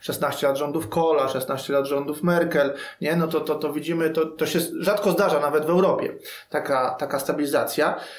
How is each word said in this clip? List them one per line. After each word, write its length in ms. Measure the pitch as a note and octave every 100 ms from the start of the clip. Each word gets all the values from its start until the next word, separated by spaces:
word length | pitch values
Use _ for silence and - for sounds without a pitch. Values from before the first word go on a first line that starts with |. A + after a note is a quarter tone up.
szesnaście 460 | - C3+ D3 C3+ C#3+
lat 100 | C3+
rządów 320 | D3 D3+ -
Kohla, 380 | E3 E3 D3+ C3+
szesnaście 460 | C3 C3 C3+ -
lat 120 | C#3 C#3
rządów 380 | C#3+ C#3+ D3+
Merkel, 500 | F3 E3+ E3+ D#3 C#3 - - -
nie? 140 | D3 E3+
No, 120 | E3
to, 140 | D#3+
to, 140 | D3 D3
to 180 | D3+
widzimy, 360 | D3 D3+ E3 D#3+
to, 160 | D#3+ D#3+
to 200 | - D3+
się 140 | F3 - -
rzadko 320 | F3 G#3 G3+
zdarza 280 | E3+ F#3+ D3+
nawet 260 | D3 D3 D#3
w 40 |
Europie, 460 | F3 E3+ - - - - - -
taka, 460 | D3+ C#3+ C3 B2+ -
taka 200 | C#3+ C#3
stabilizacja. 800 | - D3+ C#3+ C#3+ A#2 - G3+ - -